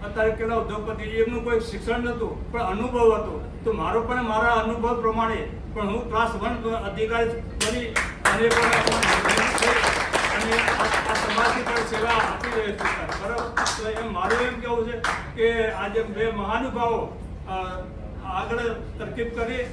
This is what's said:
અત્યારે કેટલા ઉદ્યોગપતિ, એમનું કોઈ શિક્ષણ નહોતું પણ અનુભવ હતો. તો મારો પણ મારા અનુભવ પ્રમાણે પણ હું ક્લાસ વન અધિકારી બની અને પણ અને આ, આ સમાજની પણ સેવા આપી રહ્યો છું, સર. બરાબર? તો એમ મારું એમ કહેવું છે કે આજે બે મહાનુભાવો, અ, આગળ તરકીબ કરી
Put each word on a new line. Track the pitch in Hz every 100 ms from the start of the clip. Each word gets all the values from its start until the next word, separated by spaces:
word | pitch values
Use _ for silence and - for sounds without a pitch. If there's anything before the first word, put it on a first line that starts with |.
અત્યારે | 202 220 220
કેટલા | 220 226
ઉદ્યોગપતિ, | 226 - 214 214 214
એમનું | 208 226 226 240
કોઈ | 233 226
શિક્ષણ | - 202 226 240
નહોતું | 240 208 220 - -
પણ | 233
અનુભવ | 233 214 247 240 226
હતો. | 214 190 185 - -
તો | 226
મારો | 214 - 214
પણ | 233 247
મારા | 233 214 233
અનુભવ | 233 214 233 233 233
પ્રમાણે | 226 220 226 220 - - -
પણ | 208 202
હું | 220 -
ક્લાસ | 220 175
વન | 208 226 240 226
અધિકારી | 226 202 190 220 233 226
બની | 233 - - 202 247 226 214 - - -
અને | 202 233
પણ | - 226 220 - - - 185 - - - - - - - - - - - -
અને | 220
આ, | 226 220 -
આ | 220 220 220
સમાજની | 220 214 208 240 247
પણ | 240 233 220 226
સેવા | 226
આપી | 226 220 - 247
રહ્યો | 226 208
છું, | -
સર. | - - - - 196
બરાબર? | 233 233 233 226 -
તો | 220
એમ | 220 226
મારું | 185 202 233
એમ | 247 233
કહેવું | 240 233 226
છે | 233 - - - -
કે | 226 233 220
આજે | 220 202 220
બે | 214 202 226
મહાનુભાવો, | 208 202 226 262 233 233 226 - - - - -
અ, | 190 190 185 185 - - - 190
આગળ | 190 208 233 233 220 - -
તરકીબ | 220 247 226 226
કરી | 233 247 240